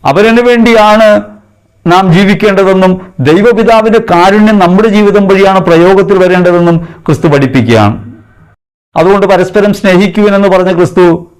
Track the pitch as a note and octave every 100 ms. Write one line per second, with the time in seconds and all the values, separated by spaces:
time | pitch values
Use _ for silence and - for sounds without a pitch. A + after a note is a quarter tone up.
0 | C#3+ D3+ A3 A3+ A#3+ A#3+ A#3 A3+ G#3 G#3+
1 | G#3+ G#3 - - _ _ _ _ E3+ F3+
2 | F#3+ E3+ G3+ G#3 G#3 G3 F#3+ F#3+ F#3+ F#3
3 | - - C3 E3+ A#3 A3 A3 A3+ A3 A3
4 | A3 F3 F#3 G#3 G#3+ G#3+ F3 F#3 A3 G#3
5 | G3+ G3+ G3 G3 F#3+ F#3+ F3 E3 F3+ G3
6 | F#3 F#3+ F3+ F3+ F3+ F3 E3+ E3 - -
7 | - C#3+ E3 C#3+ C3+ B2 A2 A2+ G#2 A2
8 | - - _ _ _ _ _ _ _ -
9 | E3+ G3+ G3 F3+ F#3 G#3 G#3 G3+ G3 F3+
10 | G3+ G#3 G#3 G3 G3 F#3 F#3 F3 E3+ -
11 | F3+ E3 - _